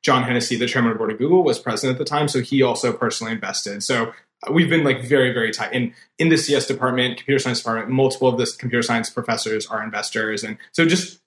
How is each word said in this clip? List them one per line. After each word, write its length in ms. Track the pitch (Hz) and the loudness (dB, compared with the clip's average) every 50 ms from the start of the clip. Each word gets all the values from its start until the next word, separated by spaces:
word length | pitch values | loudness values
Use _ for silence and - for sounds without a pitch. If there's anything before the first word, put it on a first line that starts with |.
| - | 2
John 200 | - 131 127 123 | 2 2 2 2
Hennessy, 320 | 123 123 123 117 - 123 | 0 0 0 0 -2 -2
the 120 | 113 123 | -2 -2
chairman 240 | 117 - 127 117 117 | 0 0 2 2 2
of 40 | 110 | 2
the 40 | 110 | 0
board 120 | 113 107 | -2 -4
of 60 | 110 | -2
Google, 260 | 107 127 151 180 185 175 | -2 2 4 4 4 6
was 160 | 147 113 - | 4 0 0
president 400 | - 127 113 107 - 131 127 127 | -2 -4 -4 -2 -2 -2 -2 -2
at 0 | |
the 100 | 151 - | -4 -2
time. 200 | 151 147 147 143 | 0 0 0 0
So 100 | - 131 | 0 -2
he 240 | 120 - 139 135 131 | -2 0 2 4 4
also 300 | 123 117 - - 123 110 | 4 2 0 0 -2 0
personally 400 | - 123 113 - - 113 110 113 | 0 -2 -2 -2 -4 -6 -6 -6
invested. 500 | 107 104 95 - - - 104 101 101 - | -6 -6 -6 -6 -6 -6 -6 -8 -6 -2
So, 300 | - 131 120 113 113 - - _ _ _ _ - | -2 0 0 0 -2 -6 -16 _ _ _ _ -6
uh, 60 | - 147 | 0 4
we've 160 | 165 175 139 | 4 4 4
been, 160 | 160 160 156 | 4 2 2
like, 180 | 143 127 127 123 | 2 0 0 0
very, 300 | 120 147 135 127 127 117 | 2 4 4 4 2 2
very 180 | 117 113 113 | 0 -2 -2
tight. 200 | 110 - 113 - - | -4 -4 -6 -4 -2
And 200 | 127 120 117 - - - _ _ | -2 -2 -2 -4 -10 -20 _ _
in 120 | - 160 165 | 0 4 4
the 80 | 160 | 4
C 180 | - - - 143 | 4 4 2 2
S 100 | 131 127 | 0 2
department, 520 | - 135 135 131 127 123 127 123 123 120 | 0 -2 0 0 0 0 0 0 -2 -4
computer 220 | - - - 139 131 | -6 -2 0 0 0
science 200 | - 127 120 113 | 2 0 -4 -2
department, 300 | - 120 113 113 107 107 | -2 -4 -4 -4 -4 -2
multiple 400 | 131 131 135 131 131 - 131 127 | 0 2 2 2 2 2 2 2
of 80 | 120 | 2
the 120 | 117 120 - - | 2 -2 -4 -4
computer 260 | - - 120 117 120 113 | -8 -6 -2 -2 -2 0
science 260 | - 117 117 113 - | 0 -2 -2 -2 -4
professors 580 | - - 107 - 113 - - 110 110 110 107 | -6 -6 -4 -4 -4 -2 -2 -2 -2 -4 -4
are 160 | - 113 107 107 | -4 -6 -6 -6
investors. 600 | 110 107 104 104 - - 113 110 107 107 101 113 | -6 -6 -6 -6 -4 -4 -4 -2 -2 -4 -4 -6
And 120 | 107 110 - - - | -8 -10 -12 -14 -8
so 140 | _ - 165 | _ 2 2
just 340 | 165 170 180 - - - _ _ | 4 4 2 0 -4 -12 _ _